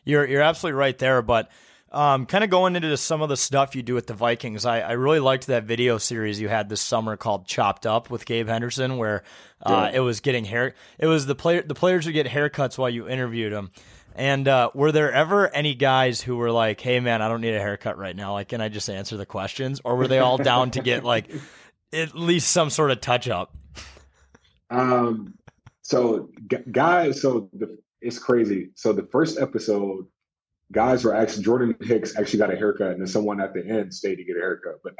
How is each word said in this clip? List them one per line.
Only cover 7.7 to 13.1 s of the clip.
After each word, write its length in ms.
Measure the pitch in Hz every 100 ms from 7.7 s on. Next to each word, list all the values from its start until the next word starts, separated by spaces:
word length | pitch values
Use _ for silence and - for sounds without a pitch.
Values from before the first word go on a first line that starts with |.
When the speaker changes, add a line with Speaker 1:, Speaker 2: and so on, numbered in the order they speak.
| - 113
Speaker 1:
Up 240 | 110 -
with 160 | 120 -
Gabe 220 | 117 110
Henderson, 480 | 113 120 131 127 131
where, 240 | 110 101 - - - _
uh, 260 | - 110 104
Speaker 2:
Yeah. 60 | 131
Speaker 1:
it 20 |
was 200 | 127 110
getting 240 | 143 123 104
hair-, 280 | 117 131 - - -
it 80 | 156
was 200 | 160 135
the 80 |
player, 280 | 131 165 175
the 120 | 156 143
players 280 | 180 185 160
would 60 |
get 140 | 156 131
haircuts 500 | 135 147 - 131 -
while 140 | 127
you 180 | 117
interviewed 440 | 101